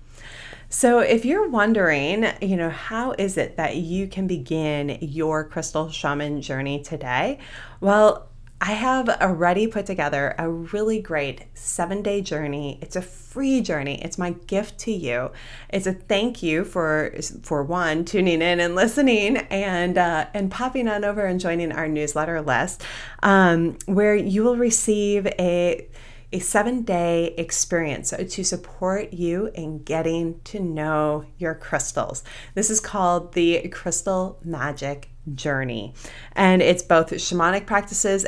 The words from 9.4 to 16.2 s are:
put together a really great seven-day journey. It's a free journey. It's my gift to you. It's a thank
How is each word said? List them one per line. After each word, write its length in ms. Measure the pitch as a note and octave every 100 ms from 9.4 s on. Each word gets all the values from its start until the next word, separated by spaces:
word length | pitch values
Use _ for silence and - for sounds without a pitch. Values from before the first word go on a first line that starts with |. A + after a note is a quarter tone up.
| F3 F#3 A3
put 180 | A3 G3
together 500 | F3 D3 C#3+ C#3 -
a 120 | E3
really 500 | E3 E3 G#3 G#3+ A3
great 460 | G3 D#3 C#3 B2+ -
seven-day 680 | - - - F3 G3 G3+ G3+
journey. 580 | F#3+ D3+ D3+ C#3+ C#3+ C3
It's 160 | - F#3
a 40 |
free 600 | F3+ - - C4 C4+ C4
journey. 420 | G#3 D3+ C#3 -
It's 140 | E3 -
my 140 | F3
gift 480 | F3 - G3 G3+ -
to 120 | A#3
you. 400 | G3 C#3 A#2+ C3 - - - -
It's 180 | F#3+ F#3
a 60 |
thank 500 | F#3 - G3